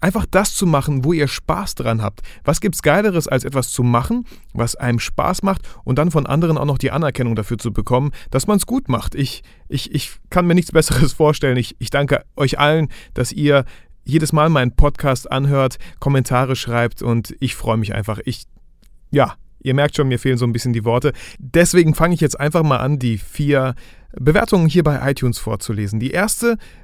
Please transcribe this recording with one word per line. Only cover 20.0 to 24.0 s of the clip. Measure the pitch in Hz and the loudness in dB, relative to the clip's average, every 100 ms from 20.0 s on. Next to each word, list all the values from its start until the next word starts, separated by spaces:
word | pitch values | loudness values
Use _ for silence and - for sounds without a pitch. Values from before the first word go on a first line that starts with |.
| 135 | 0
mir | 120 | 0
fehlen | 135 123 | 0 0
so | 120 | 0
ein | |
bisschen | 113 127 | -2 -2
die | 117 | -2
Worte. | 110 120 147 - - - | 0 0 0 -4 -12 -16
Deswegen | 131 165 175 175 160 | -2 2 2 2 0
fange | - 170 170 | 2 2 2
ich | |
jetzt | 151 - | 0 -2
einfach | 147 170 | -2 0
mal | 156 127 | 2 0
an, | 131 147 | 0 -2
die | 123 104 | -2 -4
vier | - - 143 139 131 123 - - | -6 -4 0 2 0 -4 -12 -20